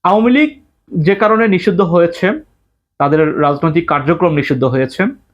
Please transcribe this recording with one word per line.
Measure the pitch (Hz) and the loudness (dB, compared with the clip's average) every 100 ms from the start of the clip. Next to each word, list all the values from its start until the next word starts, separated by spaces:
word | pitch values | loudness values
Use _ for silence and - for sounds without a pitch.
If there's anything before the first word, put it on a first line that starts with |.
আওয়ামী | 180 208 233 | 2 2 2
লীগ | 262 302 - _ _ _ 185 | 2 0 -4 _ _ _ -2
যে | 156 | 0
কারণে | 196 214 220 226 | 2 2 2 2
নিষিদ্ধ | 180 - 175 | 0 0 0
হয়েছে, | 180 175 170 170 185 311 - _ _ _ _ _ | 0 2 0 0 -4 -4 -12 _ _ _ _ _
তাদের | 143 156 156 - | 0 2 0 0
রাজনৈতিক | 147 143 165 160 170 | -2 0 0 -2 -2
কার্যক্রম | 143 139 170 175 | -2 0 0 0
নিষিদ্ধ | 151 - 139 | 0 -2 -2
হয়েছে | 131 131 131 - 202 277 _ | 0 0 -4 -2 -4 -4 _